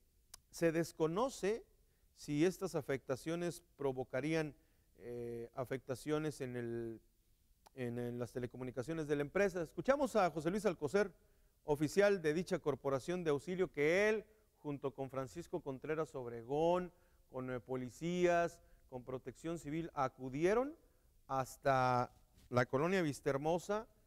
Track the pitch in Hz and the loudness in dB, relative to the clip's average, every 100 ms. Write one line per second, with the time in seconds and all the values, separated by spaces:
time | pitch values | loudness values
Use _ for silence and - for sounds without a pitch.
0 | _ _ _ - _ - 165 160 160 - | _ _ _ -20 _ 0 2 2 0 0
1 | 160 175 262 - 190 233 - _ _ _ | 0 2 -2 0 -2 -2 -6 _ _ _
2 | _ - - 147 175 175 175 165 135 139 | _ -14 -2 2 2 2 -4 -4 -2 -4
3 | - 127 160 170 175 - _ - 139 127 | -2 -4 -2 -2 -2 -6 _ -4 -2 -2
4 | 127 131 147 160 151 - _ _ _ - | -4 -2 0 0 0 -6 _ _ _ -16
5 | 104 120 120 117 117 - 123 135 - 123 | -10 -8 -6 -8 -8 -6 -4 -4 -4 -6
6 | 147 151 156 - 127 123 117 117 113 110 | -2 0 0 -4 -6 -4 -4 -4 -6 -10
7 | _ _ _ _ _ _ - 135 123 120 | _ _ _ _ _ _ -16 -8 -6 -4
8 | 120 120 120 131 123 123 127 127 127 165 | -4 -4 -6 -4 -6 -6 -8 -6 -4 -4
9 | 147 147 143 190 202 175 160 - 240 285 | 0 0 0 2 2 0 -6 -4 0 2
10 | 269 220 180 156 151 202 208 165 147 196 | 2 4 2 2 -2 0 0 0 0 2
11 | 208 - _ _ _ _ - 147 156 196 | 2 -4 _ _ _ _ -2 2 2 6
12 | 202 196 156 156 170 175 151 131 139 135 | 6 6 2 0 0 -2 0 0 0 -2
13 | - 180 160 143 170 180 180 - 147 180 | -2 -2 0 0 0 -2 -2 2 4 4
14 | 214 220 - _ _ _ 147 143 139 131 | 4 2 -4 _ _ _ -8 -4 -4 -4
15 | 135 131 131 170 - 170 143 131 143 156 | -6 -6 -6 -8 -8 -6 -6 -8 -4 -4
16 | 151 135 120 117 117 143 165 180 180 - | -4 -6 -8 -8 -4 2 4 2 0 -12
17 | _ _ _ 131 127 127 - 131 127 - | _ _ _ -6 -4 -6 -4 -4 -6 -6
18 | 165 180 175 170 170 - - - - 127 | -2 4 4 4 0 -4 -20 -20 -16 -14
19 | 123 127 131 - 160 170 143 160 165 147 | -8 -10 -10 -10 -8 -6 -6 -6 -4 -2
20 | 131 - 131 135 170 226 277 320 _ _ | -2 -4 -6 2 4 4 0 -6 _ _
21 | _ _ - 135 127 - 139 131 127 123 | _ _ -4 -2 -2 -2 2 4 4 4
22 | 123 - _ - - 123 127 131 165 190 | 0 -6 _ -20 -2 0 2 2 2 2
23 | 160 131 - 135 156 175 - 214 226 _ | 0 0 0 0 2 0 0 -4 -4 _